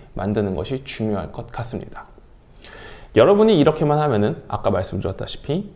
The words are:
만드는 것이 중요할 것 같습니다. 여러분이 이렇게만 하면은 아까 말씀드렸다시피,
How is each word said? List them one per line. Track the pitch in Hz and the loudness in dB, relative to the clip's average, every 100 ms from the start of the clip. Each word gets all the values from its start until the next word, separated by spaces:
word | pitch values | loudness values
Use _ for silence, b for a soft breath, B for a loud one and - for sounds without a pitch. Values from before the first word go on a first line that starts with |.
| B - | B -6
만드는 | 95 107 101 | -2 0 0
것이 | 85 80 135 | -2 -6 -8
중요할 | 135 - 110 98 78 | -8 -6 -4 -4 -6
것 | - - | -12 -12
같습니다. | - 117 - - - - - - - _ - B B B B B 107 | -10 -10 -10 -12 -16 -18 -20 -20 -20 _ -20 B B B B B 4
여러분이 | 143 208 220 180 | 6 8 6 6
이렇게만 | 139 151 151 151 | 4 4 2 2
하면은 | 151 107 107 165 - | 2 2 0 -2 -6
아까 | 107 104 | -4 0
말씀드렸다시피, | 98 95 98 - - 104 - - 170 208 | 0 -2 -4 -6 -6 -10 -10 -4 -4 -4